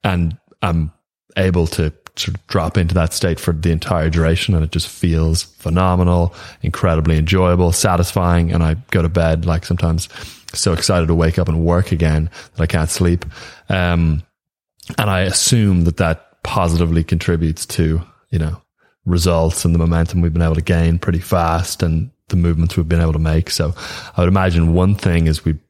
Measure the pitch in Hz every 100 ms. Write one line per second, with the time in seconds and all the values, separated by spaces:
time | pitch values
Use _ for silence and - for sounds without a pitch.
0 | 104 90 82 98 _ _ 90 85 78 _
1 | _ _ _ - 92 87 82 - 78 -
2 | - - - 87 _ 98 78 - 85 87
3 | 80 - 92 80 - 80 85 82 - 87
4 | 80 82 80 87 - 87 78 82 - -
5 | 85 80 80 82 - _ - 85 92 90
6 | 90 87 85 - - - - - 92 80
7 | 80 78 78 92 90 87 87 85 104 87
8 | 90 - 87 87 85 85 80 82 - 95
9 | 82 85 82 80 85 82 - 87 82 80
10 | - - - - - - - 80 - 90
11 | 82 82 82 82 78 80 82 87 95 80
12 | 80 78 80 - - - 80 85 78 -
13 | 90 87 - - - - _ 95 87 85
14 | 82 78 - _ _ _ _ _ - -
15 | 107 95 95 - - 120 104 90 85 82
16 | 85 80 _ _ - - 87 82 85 82
17 | 80 82 - 85 80 80 - - 80 80
18 | 85 _ _ 85 78 87 _ _ _ _
19 | - 87 87 82 82 - 85 85 82 82
20 | 85 87 85 80 82 80 82 85 82 85
21 | - 82 - 90 82 82 92 - 85 80
22 | 117 _ _ 92 85 80 82 - 80 85
23 | 82 78 80 78 - - 78 80 - -
24 | - - 87 98 92 85 82 85 92 101
25 | 95 85 82 78 - 76 _